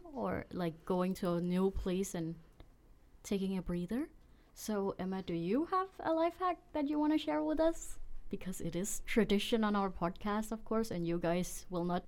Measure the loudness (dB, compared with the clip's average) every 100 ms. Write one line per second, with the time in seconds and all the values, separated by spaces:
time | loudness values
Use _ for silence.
0 | -8 -6 -2 -2 -4 -4 -4 -4 -2 0
1 | 2 0 0 0 2 2 2 0 0 0
2 | -2 -4 -6 -6 -14 -20 -20 -20 -20 -20
3 | -20 -20 -4 -2 0 -2 -2 -2 -2 -2
4 | -4 -8 -20 -20 -20 -10 -4 0 0 -2
5 | -4 -4 -2 -2 2 2 2 0 -2 -4
6 | 0 2 2 2 -2 -2 -4 -2 0 2
7 | 4 4 2 0 2 4 4 4 -2 -6
8 | -4 -6 -4 -4 -4 -4 -4 -2 -2 -4
9 | 2 4 6 4 2 2 2 2 0 0
10 | -2 -2 -2 0 -2 -4 0 0 0 0
11 | 0 2 2 2 0 -4 -6 -2 0 0